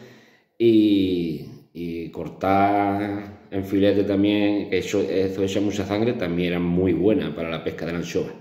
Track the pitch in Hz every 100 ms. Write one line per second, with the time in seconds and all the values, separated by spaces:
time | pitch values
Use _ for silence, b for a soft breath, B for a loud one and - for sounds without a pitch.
0 | B B B B B - 117 110 107 101
1 | 92 87 85 73 69 - - 85 85 82
2 | 82 92 82 - 95 98 101 101 101 98
3 | 104 101 101 - - 98 95 98 101 101
4 | 98 98 104 104 101 104 92 92 87 101
5 | - 92 95 95 95 101 101 92 92 104
6 | 117 117 87 87 87 87 87 87 92 85
7 | 98 98 76 78 82 80 82 78 80 85
8 | 82 95 - -